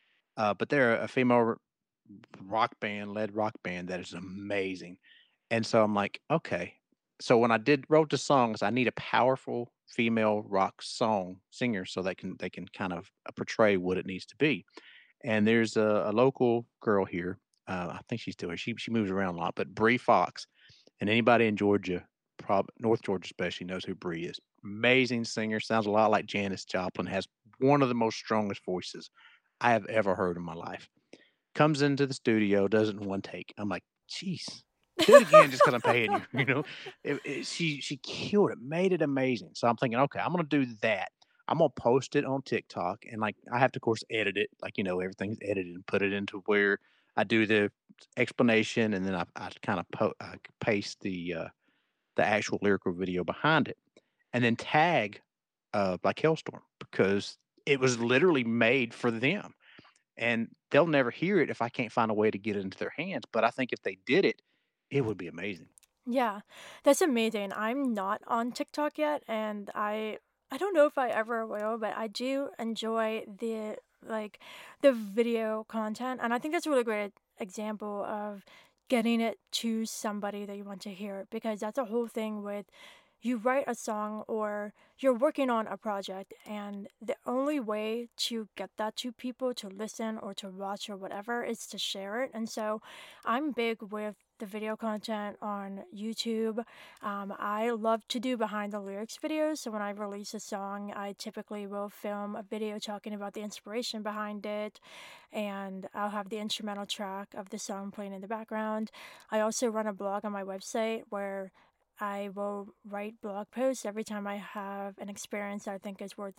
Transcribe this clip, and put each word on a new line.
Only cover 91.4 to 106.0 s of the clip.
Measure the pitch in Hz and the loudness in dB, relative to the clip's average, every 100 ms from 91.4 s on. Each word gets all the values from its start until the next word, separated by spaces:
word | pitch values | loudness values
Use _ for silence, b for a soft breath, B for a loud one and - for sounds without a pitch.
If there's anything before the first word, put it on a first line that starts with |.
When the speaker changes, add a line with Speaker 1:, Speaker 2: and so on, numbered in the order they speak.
Speaker 2:
is | 233 226 - | -4 -8 -10
to | 202 | -8
share | - 196 196 226 | -6 -6 -6 -6
it. | 262 | -6
And | 220 226 | -6 -8
so | 233 214 214 B B B B | -4 -4 -4 B B B B
I'm | - 240 302 | -2 -2 -2
big | 233 233 226 | -2 -2 -2
with | 202 214 214 202 _ - | -6 -6 -6 -10 _ -16
the | 208 | -12
video | 214 214 | -8 -6
content | 220 220 214 - 214 208 - | -4 -4 -4 -4 -6 -6 -8
on | 208 202 196 196 359 | -6 -6 -8 -10 -12
YouTube. | 202 220 214 233 220 220 220 226 B B B | -8 -8 -6 -4 -2 -2 -4 -8 B B B
Um, | 208 202 196 190 | -8 -6 -8 -6
I | 208 214 240 | -4 -2 -2
love | 226 226 226 - | 0 0 0 -2
to | 247 | -4
do | 254 240 | -2 -2
behind | 214 208 208 | -2 -2 -6
the | 208 | -6
lyrics | 196 196 226 - | -8 -10 -10 -8
videos. | 311 311 311 302 | -4 0 0 -2
So | 226 | -6
when | 214 | -6
I | 202 | -6
release | 202 208 202 202 | -6 -8 -8 -10
a | 214 | -12
song, | - 202 196 202 202 | -8 -8 -6 -8 -8
I | 202 202 | -8 -8
typically | 190 220 233 - 208 196 | -8 -10 -10 -10 -10 -8
will | 202 202 | -6 -8
film | - 208 202 208 | -8 -8 -6 -6
a | 214 | -8
video | 196 214 214 214 | -8 -6 -6 -6
talking | - 208 214 | -8 -10 -8
about | 208 202 | -8 -8
the | 214 | -8
inspiration | 208 - 208 240 240 220 | -10 -12 -8 -6 -6 -6
behind | 208 214 208 208 208 | -6 -6 -6 -6 -6
it, | 208 214 - B B B B B | -6 -6 -10 B B B B B
and | 214 208 196 196 190 190 | -6 -6 -6 -8 -10 -10
I'll | 214 | -6